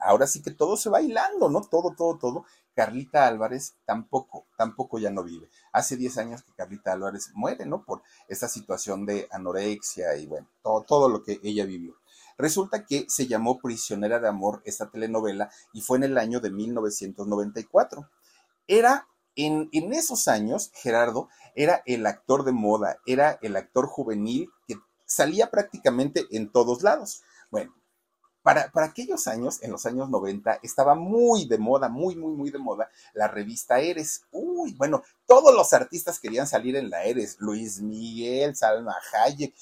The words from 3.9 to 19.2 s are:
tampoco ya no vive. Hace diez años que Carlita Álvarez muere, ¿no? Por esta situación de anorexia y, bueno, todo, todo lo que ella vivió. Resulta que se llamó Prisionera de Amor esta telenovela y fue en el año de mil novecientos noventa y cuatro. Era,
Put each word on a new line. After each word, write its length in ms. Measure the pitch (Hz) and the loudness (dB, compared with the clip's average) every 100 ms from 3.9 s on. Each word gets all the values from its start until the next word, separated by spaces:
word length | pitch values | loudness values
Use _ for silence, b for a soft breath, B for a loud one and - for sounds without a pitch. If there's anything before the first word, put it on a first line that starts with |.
| 110 107 135 - 107 - - | -6 -4 -6 -6 -14 -12 -4
tampoco 420 | 113 - 127 113 | -4 -4 -8 -4
ya 120 | 104 | -4
no 120 | 95 | -4
vive. 280 | 85 82 82 b b | -8 -12 -20 b b
Hace 240 | 104 - 127 | -2 0 -2
diez 200 | 123 123 | -4 -4
años 260 | 117 117 | -8 -10
que 120 | - | -16
Carlita 380 | - 92 101 98 | -14 -12 -8 -6
Álvarez 380 | 92 98 98 - | -4 -4 -8 -10
muere, 320 | 104 143 254 143 | -6 -6 -6 -8
¿no? 180 | 185 | -8
Por 180 | - 101 b b - | -8 -12 b b -14
esta 220 | 98 117 | -8 -8
situación 560 | 107 104 92 104 95 | -8 -8 -8 -6 -6
de 240 | 101 101 - | -4 -6 -6
anorexia 840 | 95 92 92 104 104 - 90 87 73 | -10 -6 -4 -4 -4 -8 -6 -4 -4
y, 100 | 76 | -6
bueno, 220 | 76 - _ | -12 -14 _
todo, 200 | 110 110 | -2 -2
todo 260 | - 147 131 | 2 4 4
lo 140 | 107 | 2
que 180 | - 101 | -4 -8
ella 240 | 104 104 95 | -4 -4 -4
vivió. 300 | 90 85 - b b b - | -6 -14 -16 b b b -4
Resulta 480 | 151 190 196 208 - | -2 0 -2 -6 -4
que 180 | 143 - | -4 -4
se 180 | - 123 | -4 -2
llamó 320 | 110 117 127 | 0 0 -2
Prisionera 600 | 127 117 - 101 107 117 | -4 -6 -6 -4 -2 0
de 100 | 113 | 0
Amor 340 | 101 101 104 | 0 -2 -4
esta 260 | - - 107 | -8 -10 -10
telenovela 600 | 110 110 113 107 98 104 B B | -6 -4 -2 -2 -4 -6 B B
y 100 | 107 | -10
fue 160 | - 127 | 0 2
en 60 | |
el 120 | 135 127 | 2 0
año 240 | 110 120 | 0 -2
de 100 | 107 | -4
mil 220 | 98 113 | -4 -4
novecientos 540 | 120 107 - 95 101 101 | -2 -4 -4 -8 -8 -4
noventa 340 | 104 104 113 | -2 -2 -6
y 40 | |
cuatro. 440 | - 190 - - - _ b b b _ - | 0 2 2 -2 -18 _ b b b _ 2
Era, 420 | 208 233 277 - _ | 4 6 4 -2 _